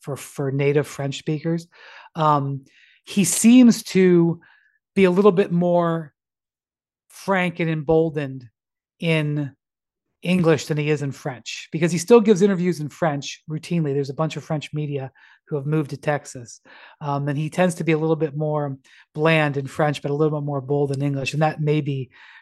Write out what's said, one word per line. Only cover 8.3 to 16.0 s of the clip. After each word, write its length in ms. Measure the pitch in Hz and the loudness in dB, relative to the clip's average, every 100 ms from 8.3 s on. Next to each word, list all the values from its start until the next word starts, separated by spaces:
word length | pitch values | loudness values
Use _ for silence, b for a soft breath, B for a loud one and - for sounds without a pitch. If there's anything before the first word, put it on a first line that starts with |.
| 131 117 _ _ _ _ _ | -10 -18 _ _ _ _ _
in 520 | 170 160 151 147 143 - _ _ _ _ _ _ | -2 0 0 -4 -6 -10 _ _ _ _ _ _
English 440 | 175 180 165 151 - | -2 2 2 2 0
than 120 | 151 | -4
he 100 | 147 | -2
is 140 | 151 | -2
in 100 | 143 | -4
French, 560 | - 147 123 - - - | -8 -12 -12 -14 -14 -10
because 220 | 165 170 | -4 -2
he 60 | 165 | -2
still 220 | 170 240 | 6 6
gives 200 | 208 180 | 6 4
interviews 400 | 202 180 180 147 | 4 2 -2 -2
in 80 | 147 | -8
French 540 | - 165 143 - - - | -4 -2 -2 -8 -16 -12
routinely. 420 | 156 - 175 147 | -12 -4 -2 -2
There's 160 | 139 135 | -2 -4
a 40 | |
bunch 220 | 135 160 160 | -4 -6 -6
of 80 | |
French 280 | - 156 - | -8 -8 -6
media 380 | 151 147 139 135 b b b _ | -8 -6 -8 -10 b b b _
who 80 | 147 | -8
have 100 | 139 | -2
moved 240 | 156 135 | -2 -2
to 80 | |
Texas. 600 | 143 | -6